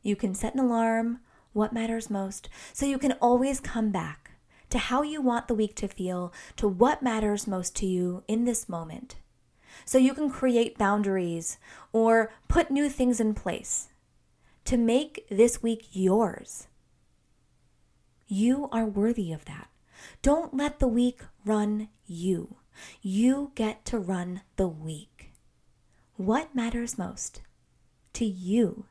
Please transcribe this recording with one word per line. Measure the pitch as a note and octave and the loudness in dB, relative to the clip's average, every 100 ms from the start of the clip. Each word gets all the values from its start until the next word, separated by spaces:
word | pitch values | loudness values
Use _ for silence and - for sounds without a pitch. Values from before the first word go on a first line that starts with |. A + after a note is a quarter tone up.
You | G#3 G3+ | -2 -2
can | G#3 F#3 | -2 -2
set | A3 | -4
an | C4 | 0
alarm, | B3+ A#3 A3+ A3+ A#3 A#3+ _ _ _ | 2 2 2 2 -2 -4 _ _ _
what | G#3 G#3+ | -2 0
matters | A#3 A3+ A3+ A3 | 0 -2 -4 -4
most, | G3+ G3 G3+ - - - | -4 -4 -8 -16 -18 -14
so | - C#4 | -4 -2
you | C4+ | 0
can | C#4 | 0
always | B3+ A#3+ B3 C4 C4+ | 2 4 4 2 -2
come | - A#3 A3 | -4 -2 0
back, | F#3+ D#3+ D3 - - _ _ _ | 0 -4 -10 -18 -20 _ _ _
to | A#3+ | -4
how | - B3+ | 0 0
you | D4+ D#4 | -2 0
want | B3+ A#3 - | 0 0 -2
the | A3 | 0
week | G#3+ - | 0 -2
to | G3 | -8
feel, | - F3+ F3+ F3+ - - - | -6 -6 -4 -8 -12 -20 -2
to | G#3 | -2
what | F#3 B3 D4+ | 4 4 4
matters | B3+ A3 G#3+ G#3 G#3 | 0 0 0 0 -2
most | F#3 E3+ - | -4 -4 -4
to | F#3+ | 0
you | F#3 F3+ F3+ - | 0 0 -4 -2
in | A3 A#3+ | 0 0
this | A3+ - | 0 -4
moment. | F3 D#3+ G3 B3+ - - _ _ _ _ - | -8 -8 -14 -14 -18 -18 _ _ _ _ -18
So | - C4 | 2 6
you | C4 | 6
can | C#4 D4+ | 4 -2
create | B3+ C4 A#3 A3+ - | 2 2 4 2 2
boundaries | F#3+ G#3 G3+ F#3+ F3 E3+ E3 - - - - | 2 2 2 0 -2 -4 -6 -10 -16 -20 -4
or | A3+ A3+ A3+ A3 - _ | 2 6 6 4 -6 _
put | E4+ - | 2 4
new | C4+ C#4+ | 0 0
things | - B3 A#3+ | 2 0 2
in | G#3+ | 0
place | G#3+ F#3+ - - - - _ _ _ _ _ _ _ - | 0 -4 -6 -6 -8 -8 _ _ _ _ _ _ _ -2
to | B3+ | 2
make | A#3 B3 D4+ - - | 4 2 0 -10 -6
this | G3 A#3+ - | 4 4 4
week | A#3 A3+ - | -2 -4 -6
yours. | F#3 F#3+ G3+ G#3 - - - - _ _ _ _ _ _ _ _ _ _ _ _ _ _ _ _ | 0 2 4 2 -2 -14 -16 -18 _ _ _ _ _ _ _ _ _ _ _ _ _ _ _ _
You | G3 A3+ C4+ D4 | 0 2 2 0
are | A3+ A3 | -2 -2
worthy | G3+ G#3+ A#3+ F3 | 0 0 0 -4
of | D#3 - | -8 -12
that. | D3+ - _ _ - - - | -18 -18 _ _ -20 -20 0
Don't | C4 D4+ E4 C4 | 2 2 0 -2
let | D4 D4 | -4 0
the | C4 | 0
week | A3+ B3 - - - G3+ | 4 2 0 -20 -10 -2
run | G#3+ G#3 G#3+ G#3+ _ - | 0 0 -2 -6 _ -16
you. | E3+ F3+ E3+ - - _ - - - | -4 0 0 -2 -16 _ -20 -20 -12
You | G3 G3 A#3+ C4+ C#4+ - | -4 2 2 2 -4 -2
get | G#3+ A3 - | -4 -4 -6
to | A#3 | -4
run | F3+ F#3 F3+ F3+ _ - | -2 -4 -4 -10 _ -2
the | F#3+ | -2
week. | D#3 D#3+ D#3 F#3+ _ - _ _ _ _ _ _ _ _ - | -2 -10 -12 -14 _ -20 _ _ _ _ _ _ _ _ -6
What | F#3+ A#3+ D#4 C4 | 0 0 0 -6
matters | A#3 A#3 A#3+ - | -4 -4 -6 -6
most | F#3 F#3 - - - _ _ _ _ _ _ | -8 -8 -14 -14 -20 _ _ _ _ _ _
to | - A3+ | -4 -4
you | F#3 F3+ A3 G3+ - - | -4 0 2 2 0 -16